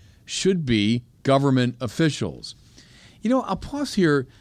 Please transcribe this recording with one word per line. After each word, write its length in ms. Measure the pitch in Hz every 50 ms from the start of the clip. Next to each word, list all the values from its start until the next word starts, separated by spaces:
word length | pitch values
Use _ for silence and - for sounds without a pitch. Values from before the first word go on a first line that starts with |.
| - - _ _ _
should 400 | - - - - 185 196 175 156
be 380 | 123 117 107 104 107 117 120 - _ _ _ _
government 540 | 139 135 139 139 139 131 127 123 123 123 -
officials. 720 | 131 110 - - 165 156 143 - 117 85 67 58 - - - - - - - - - - - - - - - - -
You 80 | 214
know, 100 | 262 262
I'll 160 | 247 - 190
pause 380 | - - - - 285 294 - -
here 340 | 208 180 156 147 139 127 - - -